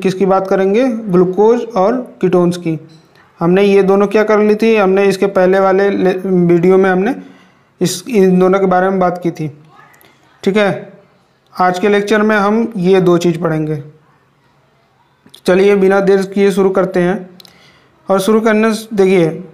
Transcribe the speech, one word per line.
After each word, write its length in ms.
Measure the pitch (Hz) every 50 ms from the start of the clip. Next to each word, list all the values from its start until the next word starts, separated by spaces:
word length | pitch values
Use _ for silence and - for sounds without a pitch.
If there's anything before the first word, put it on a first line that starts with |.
किसकी 260 | 190 190 185 - 196
बात 220 | 185 190 190 190 -
करेंगे, 340 | 196 190 190 190 196 233 269
Glucose 760 | 262 226 - - 208 175 180 175 185 180 196 208 220 240 240 226 - -
और 200 | 190 185 214 247 254 247 - - -
ketones 360 | 185 180 175 180 175 175 175
की। 220 | 175 - 165 160 151 - - - - _ _ _ _ _ _ _ -
हमने 220 | 170 170 180 196
ये 200 | 208 202 196 196
दोनों 240 | 190 185 196 202 208
क्या 180 | 202 208 214 208
कर 140 | 214 214 208
ली 160 | 214 208 214
थी, 200 | 202 226 226 226
हमने 280 | 214 196 185 190 196 202
इसके 220 | 196 185 190 202 196
पहले 320 | 196 190 185 185 190 196
वाले 280 | 190 190 190 190 196 202
ले-, 260 | 196 190 185 185 185 185
वीडियो 600 | 196 196 185 175 175 170 175 170 170 185 190 190
में 120 | 190 190
हमने 240 | 185 180 196 233 285 - - - - - _ _ _ _ _ _ _ -
इस, 240 | 180 175 - - - -
इन 300 | 247 202 190 190 185 180
दोनों 220 | 185 180 185 196
के 60 | 196
बारे 240 | 185 185 180 185 190
में 80 | 196 190
बात 220 | 185 175 175 180
की 80 | - 170
थी। 180 | 165 - 156 147 - - - _ - - - - _ _ _ _ _ _ _ _ _ _
ठीक 140 | - 196 190
है, 360 | 214 208 190 - - - - - - _ _ _ _ _ _ _ _ _ _ -
आज 240 | - 180 180 180 180
के 100 | 208 208
lecture 340 | 208 202 202 208 220 214
में 140 | 208 214 214
हम 360 | 208 196 208 214 226 233 226 -
ये 240 | 190 175 185 190 185
दो 180 | 175 175 175 170
चीज़ 200 | 175 175 165 165
पढ़ेंगे। 420 | 180 160 156 156 156 151 156 143 139 - - _ _ _ _ _ _ _ _ _ _ _ _ _ _ _ _ _ _ _ _ _ _ _ _ _ _ _ - - -
चलिए 300 | 185 180 190 190 202 202
बिना 240 | 196 190 190 196 196
देर 220 | 190 185 196 196 190
किए 260 | 190 - 202 196 202
शुरू 180 | 185 202 190 190
करते 300 | 190 196 180 185 185 180
हैं। 180 | 175 175 196 214 - - - - - - _ _ _ _ _ _ _ _ _ _ _ -
और 120 | 190 190
शुरू 200 | 196 240 214 220
करने 340 | 214 226 214 214 220 226 214
से 220 | 220 - - 233
देखिए, 480 | 196 190 185 196 180 165 156 160 170 - -